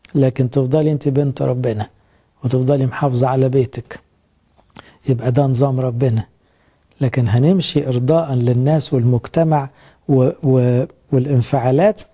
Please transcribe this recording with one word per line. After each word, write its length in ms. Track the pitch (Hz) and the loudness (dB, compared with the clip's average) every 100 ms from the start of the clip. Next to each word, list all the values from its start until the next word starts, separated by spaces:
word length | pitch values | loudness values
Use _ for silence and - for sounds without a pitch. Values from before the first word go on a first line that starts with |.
| - | -6
لكن 360 | 147 131 123 127 | 0 0 0 -2
تفضلي 420 | 139 131 151 156 | 0 0 0 0
أنت 160 | 147 151 | -2 -2
بنت 340 | 135 143 131 | 0 -2 -2
ربنا 440 | 139 127 123 107 104 _ _ _ _ _ | -4 -2 -4 -4 -8 _ _ _ _ _
وتفضلي 420 | 127 127 131 143 131 | -2 0 0 0 0
محافظة 420 | - 143 123 131 | -2 -2 0 0
على 200 | 131 131 | 2 0
بيتك. 520 | 135 120 - - - _ _ _ _ _ _ _ - - _ - | 0 -2 -4 -14 -16 _ _ _ _ _ _ _ -20 -20 _ -4
يبقى 240 | 120 127 | -2 0
ده 100 | 123 | 0
نظام 380 | 139 120 139 131 | 0 0 0 0
ربنا. 440 | 127 117 131 113 - _ _ _ _ _ _ - | -4 -2 0 -2 -4 _ _ _ _ _ _ -4
لكن 280 | 131 131 117 | -2 0 0
هنمشي 600 | 120 143 190 - 147 139 | 2 2 2 0 -2 -2
إرضاء 460 | 123 127 165 156 | -2 0 0 0
للناس 580 | 127 120 123 135 156 - | -2 0 0 2 0 0
والمجتمع 720 | 131 120 120 - 165 160 151 135 _ - _ - | 0 2 0 -2 -2 0 0 -2 _ -20 _ 0
و-، 220 | 135 127 - | 2 2 0
و-، 420 | 135 131 123 123 151 - - | 0 2 2 0 -2 -8 -4
والانفعالات 880 | 135 131 131 113 139 123 135 202 214 - | -2 0 0 0 0 0 2 2 0 -6